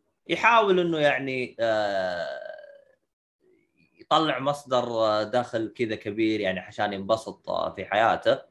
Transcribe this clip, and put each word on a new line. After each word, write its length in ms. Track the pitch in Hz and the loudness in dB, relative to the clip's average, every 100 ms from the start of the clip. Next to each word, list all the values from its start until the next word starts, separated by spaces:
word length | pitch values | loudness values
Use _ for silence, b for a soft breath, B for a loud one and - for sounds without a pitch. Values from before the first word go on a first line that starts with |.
| _ _ - | _ _ -6
يحاول 520 | 170 226 233 208 185 | 0 4 4 6 4
إنه 180 | 175 160 | 2 2
يعني، 580 | 147 131 135 131 123 - | 2 2 -2 -4 -6 -2
آه، 920 | 113 107 104 98 92 87 76 67 - - - - _ _ _ _ _ _ _ _ _ _ _ - | 0 2 0 0 -2 -4 -6 -8 -10 -14 -18 -20 _ _ _ _ _ _ _ _ _ _ _ -14
يطلع 380 | - 156 156 131 | 0 2 2 0
مصدر، 460 | 135 143 - 127 | -2 -4 -2 -2
آه، 380 | 120 113 110 107 | 0 0 2 2
دخل 500 | 104 123 117 117 110 - | 0 -2 -2 -4 -4 -4
كذا 180 | 113 | -4
كبير 460 | 107 107 104 110 110 | -4 -6 0 0 0
يعني 200 | 95 92 | -2 -4
عشان 320 | - 104 104 | -6 -4 -4
ينبسط، 560 | 98 98 110 - - - | -2 -2 -2 -2 -12 -6
آه، 260 | 92 82 | -4 -4
في 100 | 98 | -6
حياته، 540 | - 101 113 85 113 135 - | -2 2 2 2 2 0 -2